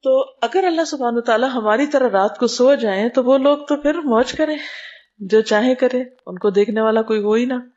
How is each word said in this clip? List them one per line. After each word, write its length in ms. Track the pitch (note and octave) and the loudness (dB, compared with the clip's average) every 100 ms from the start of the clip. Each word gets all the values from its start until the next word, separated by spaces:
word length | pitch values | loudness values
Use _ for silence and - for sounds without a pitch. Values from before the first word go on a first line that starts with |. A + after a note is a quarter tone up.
तो 140 | C4+ C4 C4+ _ | 2 0 0 _
अगर 220 | - F#4+ | -2 0
अल्लाह 200 | F#4 D#4+ | 0 0
सुब्हानहू 360 | D#4+ C#4+ B3 A#3 | -4 -2 -2 -2
तआला 260 | A#3+ A3+ B3+ | 0 0 0
हमारी 400 | B3 G#3+ A3 D4 | -2 0 0 2
तरह 220 | D4 B3+ | 0 2
रात 280 | G3 G3+ - | 2 0 0
को 80 | A#3+ | -4
सो 280 | - B3 C#4 | 2 2 4
जाए 320 | A3+ F#3+ A3 | 0 -2 -2
तो 140 | A#3+ | 0
वो 140 | B3 C4+ | 2 2
लोग 300 | C4+ D4 C#4+ | 4 0 0
तो 80 | D4 | -2
फिर 240 | C#4+ D#4 | 0 -2
मौज 320 | D4 A3 A#3 | 0 0 0
करें, 260 | - D#4 D4+ - - - - _ _ | -2 -4 -4 -10 -16 -20 -20 _ _
जो 180 | G3 G#3+ | 0 2
चाहे 320 | A3 G#3+ B3 | 2 2 2
करें, 320 | B3+ B3+ B3+ B3+ _ - | 2 0 -2 -6 _ -16
उनको 240 | F3+ G#3 | -4 0
देखने 300 | G3 G#3 G#3+ | 2 0 2
वाला 220 | A3 A3 | 0 0
कोई 180 | A3 A3 | 0 -2
हो 140 | G#3 | 0
ही 120 | G#3+ B3 | 0 0
ना। 120 | B3+ B3 | -4 -8